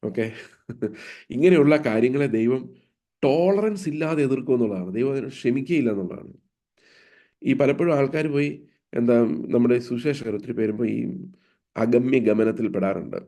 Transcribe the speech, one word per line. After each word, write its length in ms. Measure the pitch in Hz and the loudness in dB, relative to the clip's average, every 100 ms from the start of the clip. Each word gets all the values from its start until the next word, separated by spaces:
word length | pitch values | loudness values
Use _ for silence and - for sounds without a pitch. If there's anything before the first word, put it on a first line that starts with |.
ഓക്കെ, 280 | 110 95 113 110 - _ _ - 107 - - - - | -6 -4 -6 -6 -20 _ _ -8 -8 -8 -18 -20 -10
ഇങ്ങനെയുള്ള 460 | 120 170 175 143 151 | 2 4 6 6 4
കാര്യങ്ങളെ 500 | 151 110 123 135 139 | 2 2 2 2 0
ദൈവം 640 | 110 113 131 127 - _ _ _ _ | 2 2 0 -4 -18 _ _ _ _
ടോളറൻസ് 640 | 143 147 180 196 214 202 185 | 2 4 4 2 0 -2 -6
ഇല്ലാതെ 340 | 151 156 160 | -4 -2 0
എതിർക്കും 320 | 139 131 123 | 0 0 0
എന്നുള്ളതാണ്. 400 | 127 113 95 92 | 0 2 -2 -6
ദൈവം 180 | 101 135 | -4 -2
അതിനെ 160 | 135 110 | -2 -6
ക്ഷമിക്കുകയില്ല 640 | - 123 131 135 165 120 | -4 -2 -2 0 0 0
എന്നുള്ളതാണ്. 420 | 101 90 - - - _ _ _ _ _ _ _ _ _ _ | -2 -6 -10 -16 -20 _ _ _ _ _ _ _ _ _ _
ഈ 80 | - | -2
പലപ്പോഴും 440 | 131 135 143 170 147 | 2 2 2 0 2
ആൾക്കാർ 300 | 139 156 156 | 0 0 -2
പോയി 360 | 143 147 - - _ _ | 0 -2 -4 -16 _ _
എന്താ 280 | - 120 120 | -2 2 4
നമ്മുടെ 540 | 117 - - 127 120 120 | 4 0 -2 2 4 2
സുവിശേഷകർ 560 | - 120 147 139 113 | 0 -4 -2 -4 -4
ഒത്തിരി 180 | 104 101 | -6 -6
പേരും 240 | 117 110 107 | -4 -2 -2
പോയി 140 | 113 | -2
ഈ 280 | 107 117 123 - - _ _ _ - | -2 -4 -8 -12 -20 _ _ _ -4
അഗമ്യ 420 | 113 123 123 131 | 2 2 4 2
ഗമനത്തിൽ 500 | 110 107 110 110 110 | 2 2 2 0 -4
പെടാറുണ്ട് 480 | 101 95 95 76 - | -2 -2 -4 -6 -10